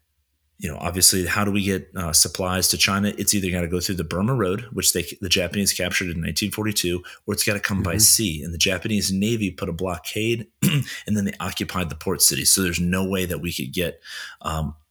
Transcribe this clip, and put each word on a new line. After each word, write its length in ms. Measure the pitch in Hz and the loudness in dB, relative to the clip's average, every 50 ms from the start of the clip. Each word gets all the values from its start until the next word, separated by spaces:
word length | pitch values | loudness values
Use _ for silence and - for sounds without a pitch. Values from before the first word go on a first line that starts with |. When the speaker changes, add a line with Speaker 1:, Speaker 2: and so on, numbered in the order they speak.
| _ _ _ _ _ _ _ _ _ _ _ _ | _ _ _ _ _ _ _ _ _ _ _ _
Speaker 1:
you 100 | 101 82 | -8 -8
know, 80 | 69 - | -6 -4
obviously, 440 | 67 85 87 92 87 - - 95 90 | -6 -4 2 4 4 6 6 4 2
how 200 | 85 90 104 104 | 2 2 2 2
do 80 | 101 | 2
we 100 | 98 104 | 2 2
get, 300 | 95 98 95 92 - - - | 2 2 0 0 -2 -6 -8
uh, 180 | 95 87 80 | -6 -4 2
supplies 540 | 76 - - 90 - - 92 92 92 92 87 - | 4 4 4 2 2 -2 0 0 2 2 2 2
to 60 | - | 2
China? 380 | 92 - - 98 101 101 104 - | 2 2 2 4 2 2 0 0
It's 180 | - 104 - - | 0 0 2 2
either 180 | 101 92 90 | 2 0 0
gotta 160 | 90 90 87 82 | 0 0 0 0
go 100 | 90 90 | -2 -2
through 160 | 87 - 95 | -2 -2 -2
the 80 | 87 | -2
Burma 320 | 82 78 85 87 101 123 139 | -4 -2 -2 0 0 0 2
Road, 280 | 123 101 90 95 107 120 - | 0 0 0 0 -2 -4 -6
which 220 | - 95 90 - - | -4 0 0 2 2
they, 100 | 90 85 - - - | 0 -2 -4 -6 -8
the 80 | 98 90 | -2 0
Japanese 440 | - 98 87 85 - 101 98 92 | 2 2 0 0 0 0 0 0
captured 380 | - - 90 90 - - 101 90 | 0 0 -2 -2 -2 -2 -2 -2
in 100 | 82 85 | -4 -4
nineteen 300 | 80 82 82 - 104 98 | -4 -4 -2 -2 -2 -2
forty-two, 540 | - - 107 107 101 - - 87 87 87 - - - - _ | -2 -2 -2 -2 -2 0 0 0 -2 -2 -6 -10 -18 -12 _
or 100 | - 101 | -4 -2
it's 100 | - - | 0 0
gotta 160 | 113 104 104 | 0 0 -2
come 240 | - - 104 92 - | -2 -2 0 0 0
by 80 | 87 | 0
Speaker 2:
Mm-hmm. 80 | 85 - | 2 4
Speaker 1:
sea. 420 | - - - - 113 92 78 76 | 6 6 6 4 2 0 0 -2
And 100 | 71 85 | -4 -6
the 60 | 85 82 | -2 0
Japanese 540 | - 98 92 92 - 113 107 101 92 - | 0 0 0 0 0 0 0 0 0 0
Navy 400 | 95 95 101 113 120 110 104 92 | 0 2 2 2 2 0 0 -2
put 160 | 85 - 101 90 | -2 -4 -6 -6
a 40 | |
blockade, 760 | 82 82 92 92 87 87 - - - 107 110 117 117 117 113 - _ | -4 -4 -2 -2 -4 -4 -6 -6 -4 -2 0 0 0 -2 -4 -10 _
<clears throat> 80 | _ | _
and 540 | - 190 156 143 - - - - - 95 107 | 0 2 2 2 0 -2 -8 -10 -4 0 0
then 80 | 104 98 | 0 0
they 100 | 98 - - | 0 -2 -4
occupied 500 | 85 90 - - 101 82 - 92 90 76 | -6 -6 -4 -4 -6 -4 -2 -2 -2 -2
the 60 | 76 | -6
port 260 | 76 - 98 87 73 | -6 -4 -4 0 2
city. 240 | - - 69 67 85 | 4 2 2 2 4
So 180 | - - 98 | 4 4 4
there's 180 | 95 87 82 85 | 4 2 2 2
no 280 | 87 87 90 92 95 95 | 2 2 2 2 2 0
way 180 | 98 95 92 | 0 0 0
that 140 | 87 87 80 | -2 -2 -4
we 120 | 87 85 | -4 -4
could 200 | 82 - 64 65 | -4 -4 -6 -4
get, 300 | - 92 87 82 - - _ - - - - - - - | -2 -2 -2 -2 -4 -8 _ -16 -14 -14 -14 -14 -16 -10
um, 320 | - 78 78 80 78 71 76 - _ _ | -6 -4 -2 -2 -2 -4 -6 -10 _ _